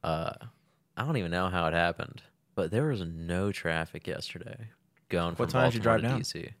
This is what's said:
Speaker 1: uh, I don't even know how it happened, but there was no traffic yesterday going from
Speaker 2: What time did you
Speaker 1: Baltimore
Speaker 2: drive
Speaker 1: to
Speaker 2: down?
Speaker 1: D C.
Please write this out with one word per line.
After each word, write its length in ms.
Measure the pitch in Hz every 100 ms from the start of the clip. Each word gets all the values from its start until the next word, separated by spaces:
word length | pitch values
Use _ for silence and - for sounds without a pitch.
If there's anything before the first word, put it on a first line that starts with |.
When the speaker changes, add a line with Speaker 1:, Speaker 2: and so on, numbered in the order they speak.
Speaker 1:
uh, 300 | - 80 82 - 117 _ _ _ _ -
I 80 |
don't 120 | 127 151
even 120 | 85
know 180 | 87 92
how 180 | 90 82
it 80 |
happened, 480 | 82 85 87 - - - _ _
but 160 | - 85
there 160 | 107 156
was 160 | 120
no 500 | 85 82 82 87 101
traffic 540 | 98 85 80 80 - -
yesterday 500 | - - 87 - - 110 _ _ _ _
going 240 | 92 85
from 100 | 85
Speaker 2:
What 60 | 120
time 200 | 127 127
did 40 |
you 60 | 117
Speaker 1:
Baltimore 180 | 113 113
Speaker 2:
drive 20 |
Speaker 1:
to 60 | 117
Speaker 2:
down? 100 | 127
Speaker 1:
D 60 |
C. 260 | - - - -